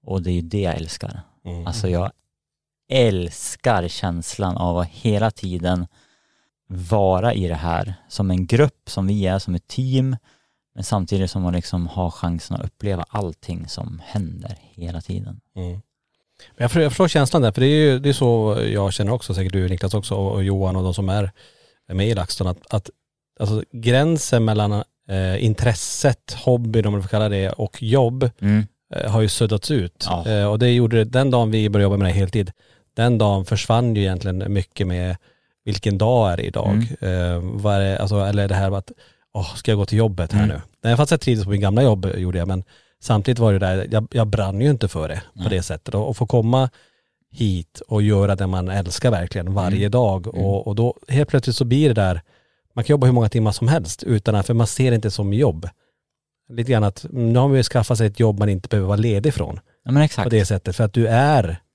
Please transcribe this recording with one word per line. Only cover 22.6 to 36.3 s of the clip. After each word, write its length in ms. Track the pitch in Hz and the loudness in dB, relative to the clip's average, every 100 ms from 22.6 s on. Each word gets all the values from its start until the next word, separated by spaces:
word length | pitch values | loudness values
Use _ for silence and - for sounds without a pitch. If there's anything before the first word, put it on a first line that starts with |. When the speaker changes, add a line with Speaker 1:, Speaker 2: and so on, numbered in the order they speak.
| _ | _
Speaker 2:
att 160 | 107 - _ _ _ _ _ | -6 -6 _ _ _ _ _
alltså 220 | 107 110 - | -4 -4 -6
gränsen 720 | 120 113 127 151 160 - 120 | -4 0 2 2 0 0 2
mellan, 280 | 110 107 104 101 - _ - | 2 2 0 -2 -6 _ -6
eh, 360 | 95 92 92 | -2 0 0
intresset, 920 | 110 107 120 107 - - 139 120 - - | 0 2 0 0 -6 0 0 0 -8 -4
hobbyn 420 | - 123 117 110 104 | 0 0 2 0 0
om 60 | |
man 100 | 104 | -2
får 60 | 95 | -2
kalla 200 | 104 107 | -2 0
det, 220 | 101 95 | 0 -2
och 320 | - 107 - | -4 -8 -6
jobb, 480 | 113 135 120 131 127 - | 0 2 2 0 -2 0
Speaker 1:
Mm. 260 | 101 107 107 _ _ | 2 2 0 _ _
Speaker 2:
eh, 160 | - - | -6 -2
har 100 | 110 | 2
ju 80 | 110 | 0
suddats 420 | - 110 104 - | 2 0 0 0
ut. 340 | 147 85 _ 92 | -2 -2 _ -6
Speaker 1:
Ja. 200 | 90 85 | -4 -2
Speaker 2:
Eh, 180 | 104 101 | 0 0
och 120 | 107 | 2
det 120 | 123 | 4
gjorde 260 | 120 113 113 | 4 4 2
det 80 | |
den 260 | 110 123 135 | 2 2 2
dagen 200 | 123 113 | 2 2
vi 180 | 110 107 | 2 2
började 120 | 101 | 2
jobba 120 | 98 101 | 2 2
med 100 | 95 | 2
det 60 | |
här 60 | 90 | 2
heltid. 320 | 95 110 95 - _ _ _ | 0 0 -4 -8 _ _ _
Den 240 | - 117 117 | 0 2 4
dagen 260 | 107 98 | 2 2
försvann 520 | 90 101 - 113 120 107 | 0 -4 2 2 2 2
ju 60 | |
egentligen 500 | 95 92 98 92 98 | 0 -2 -4 -4 -2
mycket 340 | 101 92 - 92 | -2 -4 -4 -4
med 300 | 90 90 90 _ _ _ _ | -2 -4 -6 _ _ _ _
vilken 340 | - 98 107 98 | -8 -4 -2 0
dag 340 | 107 123 101 | 2 4 2